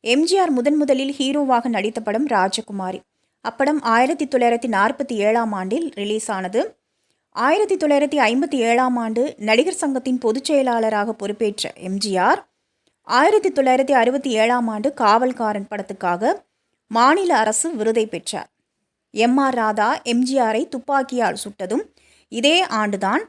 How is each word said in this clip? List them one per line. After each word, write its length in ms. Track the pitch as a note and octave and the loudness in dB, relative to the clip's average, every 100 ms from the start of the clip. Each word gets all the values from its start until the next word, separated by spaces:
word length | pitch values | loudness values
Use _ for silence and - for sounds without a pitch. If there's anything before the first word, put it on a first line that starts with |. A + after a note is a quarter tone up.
எம் 240 | A3 B3+ | 0 0
ஜி 140 | E4 F#4+ | 2 2
ஆர் 120 | F4+ | 2
முதன் 260 | B3+ B3 D4+ | 2 0 0
முதலில் 380 | C#4+ C4 C4+ C#4 | 2 0 -2 -4
ஹீரோவாக 500 | C4+ C#4+ C#4 B3 A#3+ | -2 -2 0 0 0
நடித்த 320 | A3 G#3 A3+ | -2 -2 -4
படம் 260 | A3 G#3+ D4 | -4 -4 0
ராஜகுமாரி. 760 | A3 F#3+ - G#3+ G3+ F#3 F#3+ _ _ _ _ | 0 0 -2 -10 -8 -8 -8 _ _ _ _
அப்படம் 420 | A3 - C#4 D4+ | -12 -2 0 0
ஆயிரத்தி 440 | B3 A3+ C4 D#4+ C#4 | 2 2 2 0 0
தொள்ளாயிரத்தி 420 | B3+ A#3+ A#3 A#3 | 2 2 0 -2
நாற்பத்தி 440 | G3+ G#3 - C#4 | 0 0 0 -6
ஏழாம் 400 | A3 G#3 A3+ A3+ | -2 0 2 0
ஆண்டில் 400 | G#3 F#3 B3 E4 | -4 -4 -4 -4
ரிலீஸ் 360 | - G3+ G#3+ - | -6 -4 -4 -4
ஆனது. 460 | G3 F#3 A3 G4+ - _ _ _ _ _ | -6 -4 -2 -4 -8 _ _ _ _ _
ஆயிரத்தி 460 | - B3 F4+ G#4+ F#4+ | -2 0 2 0 0
தொள்ளாயிரத்தி 420 | D#4 C#4+ C#4+ D4 | 2 2 2 2
ஐம்பத்தி 360 | A3+ A#3+ D4+ | 2 2 0
ஏழாம் 420 | C#4 A3+ A#3+ B3+ B3 | 0 2 2 2 0
ஆண்டு 380 | A3+ A3 C4+ - | -2 -2 -4 -4
நடிகர் 360 | G#3 A3 D#4+ | 0 2 2
சங்கத்தின் 440 | F4+ D4+ C4 C4 B3+ | 0 -2 -2 -2 -2
பொதுச் 260 | A#3+ A3+ | -2 -2
செயலாளராக 680 | C4+ C#4+ C4 A#3 A3 G#3+ G#3 | 0 0 2 0 0 0 -2
பொறுப்பேற்ற 600 | A3 G3+ G#3 A3 G#3 - | -4 -6 -4 -4 -4 -10
எம் 220 | - F#3 G3 | -10 -8 -6
ஜி 200 | G#3 F#3+ | -2 0
ஆர், 320 | F#3+ D#4+ - _ _ _ _ _ | 2 2 -2 _ _ _ _ _
ஆயிரத்தி 500 | - A#3+ D#4 G#4+ G4 | -2 4 4 4 2
தொள்ளாயிரத்தி 380 | C#4 C4 B3+ C4 | 0 2 4 4
அறுபத்தி 400 | C4+ A3+ C4 C#4 | 4 4 0 -2
ஏழாம் 380 | A3 A3 A#3+ A3+ | 0 2 2 0
ஆண்டு 260 | G#3+ A#3+ | -2 -4
காவல்காரன் 720 | C#4+ A3+ A3 B3+ B3 A3 G#3 G3+ | 0 4 4 2 -2 -4 -4 -8
படத்துக்காக 640 | G#3 G3 G3 F#3 F3 A3+ G4+ _ _ _ _ _ | -10 -10 -6 -4 -2 -2 -2 _ _ _ _ _
மாநில 500 | A3 B3 E4 F#4 C#4 | 4 6 6 4 2
அரசு 400 | A3 A3 E4 D4+ | 2 0 -4 -2
விருதை 300 | A3 A3+ A3 | 0 0 -2
பெற்றார். 440 | E3+ - G#3 - _ _ _ _ _ _ | -6 -8 -10 -10 _ _ _ _ _ _
எம் 260 | G3+ A#3 B3+ | 2 2 4
ஆர் 180 | C#4 | 2
ராதா 460 | B3 A3 G#3+ G#3+ D4 | 0 -2 0 0 0
எம் 200 | - A#3+ | -2 -2
ஜி 160 | B3+ C4+ | 0 0
ஆரை 300 | A3+ A3 C#4+ | 0 0 -4
துப்பாக்கியால் 760 | C4 - C#4 C4+ B3+ A3 - | -8 -2 -2 -2 -2 -2 -2
சுட்டதும் 400 | G#3 - F#3 A3+ G#4+ _ _ _ _ | -10 -10 -4 -4 -6 _ _ _ _
இதே 360 | A3 C4+ E4+ | -2 2 2
ஆண்டுதான். 580 | F#4 A3 G#3+ G3+ G3 B3 | 0 -2 -2 -2 -2 -2